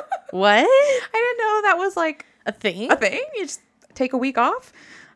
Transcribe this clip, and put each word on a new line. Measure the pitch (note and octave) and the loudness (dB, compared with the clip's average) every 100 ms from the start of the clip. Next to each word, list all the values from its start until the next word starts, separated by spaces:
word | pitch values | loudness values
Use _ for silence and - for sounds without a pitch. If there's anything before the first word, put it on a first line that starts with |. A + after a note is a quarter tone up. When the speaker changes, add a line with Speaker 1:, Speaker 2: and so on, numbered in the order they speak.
| - - - | -8 -10 -8
Speaker 1:
What? | F3+ G3+ G#3 | 0 4 6
Speaker 2:
I | F4 C5+ C#5+ C5 - | 6 6 4 0 -2
didn't | A4 A#4+ A#4 A4 | -2 -2 -2 -2
know | G#4+ G#4 | 0 0
that | E4+ | 0
was, | F#4+ F4+ | 0 -2
like, | D#4+ D4 - _ - | -4 -6 -14 _ -12
Speaker 1:
A | |
thing? | G#3+ G#3+ F3 B3+ | -6 -6 -4 0
Speaker 2:
a | - | 0
thing? | G3+ F4+ D5 | 0 -4 -8
You | C5 | -8
just | E4 - _ _ _ | -10 -12 _ _ _
take | - B3+ | -6 -4
a | C4 | -4
week | C4 B3 | -4 -2
off? | B3+ A#4+ - _ - - - | -2 -2 -10 _ -20 -20 -20